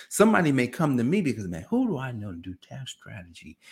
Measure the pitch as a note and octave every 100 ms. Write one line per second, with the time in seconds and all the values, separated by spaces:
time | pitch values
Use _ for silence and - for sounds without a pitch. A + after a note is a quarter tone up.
0 | - - G#3+ G#3 D#3+ C3+ A#2+ - D#3 B2+
1 | A#2 G3 D3+ A2 F#2+ E2+ - A#3+ B3+ D3
2 | C3 A#2 G#2 F2 F2+ F2+ - C3 B2+ -
3 | - G#2+ F2 D#2+ - D#2+ -